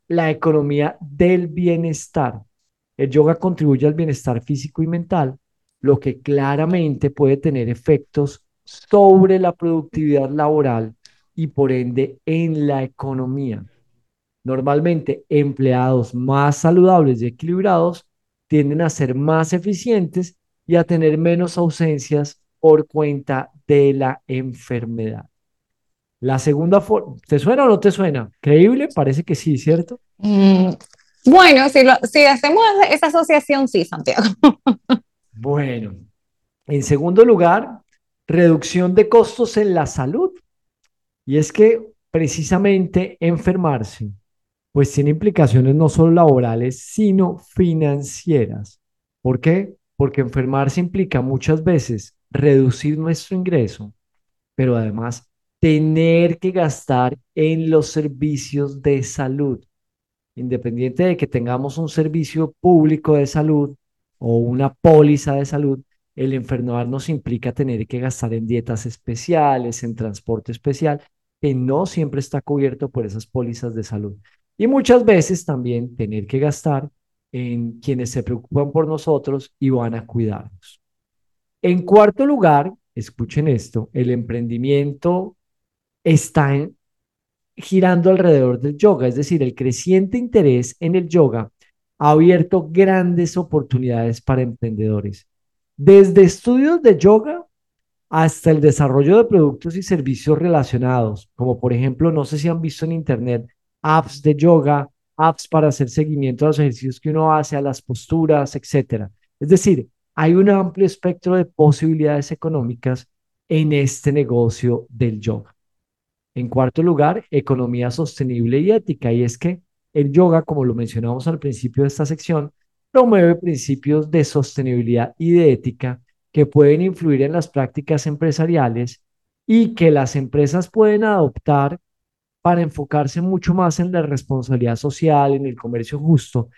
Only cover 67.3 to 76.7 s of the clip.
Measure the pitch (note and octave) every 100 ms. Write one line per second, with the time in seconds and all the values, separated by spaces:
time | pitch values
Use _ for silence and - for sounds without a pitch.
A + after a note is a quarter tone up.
67.3 | A#2 B2+ A#2 C3+ A2+ G#2+ B2+ C3 B2 A#2
68.3 | A2+ A2+ A#2+ A#2 A2 A#2+ - - A#2 -
69.3 | E3+ D3 C3 A#2+ A2+ A#2+ A2+ A2+ G2 -
70.3 | A2+ - A#2 - C3+ D#3+ C#3+ _ _ _
71.3 | _ D3 C3 B2+ C#3 F#3 - D3+ C3+ C3+
72.3 | C#3+ - C#3+ C#3 - C#3 B2+ G#2+ G#2 -
73.3 | C3 A#2+ A#2 A#2+ A2+ G#2+ A2 G#2 G2+ _
74.3 | _ _ - A3+ C4+ C4 B3 A3 F#3+ D3+
75.3 | F#3 - C3+ B2 A#2+ B2 A#2+ G#2+ G#2+ G2+
76.3 | C3+ D3 C#3+ D#3+